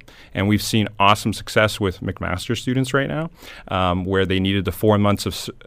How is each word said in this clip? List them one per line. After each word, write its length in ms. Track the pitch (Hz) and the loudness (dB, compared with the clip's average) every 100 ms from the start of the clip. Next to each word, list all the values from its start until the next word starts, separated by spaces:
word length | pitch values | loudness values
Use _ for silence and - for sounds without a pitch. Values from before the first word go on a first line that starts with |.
| - - - | -14 -20 -10
And 160 | - 98 | -2 2
we've 140 | 104 | 2
seen 260 | - 110 104 - | 2 0 0 2
awesome 360 | 98 104 113 | 4 4 2
success 440 | 98 - 113 107 - | -4 -2 2 2 2
with 220 | 101 92 | -2 -2
McMaster 560 | 101 90 87 90 - 117 | -6 -6 -6 -6 -4 -6
students 380 | - 127 131 | -2 -2 0
right 140 | 135 139 | -2 -2
now, 200 | 147 165 - - - - | -4 -6 -10 -20 -18 -4
um, 380 | 95 92 90 92 | 0 2 0 0
where 180 | 95 | 2
they 160 | 95 95 | 2 2
needed 240 | 95 98 | 2 0
the 80 | 95 | -2
four 240 | - 110 104 | 0 2 4
months 300 | 104 101 101 | 4 2 -2
of 80 | |
s-, 160 | - - - | -6 -10 -12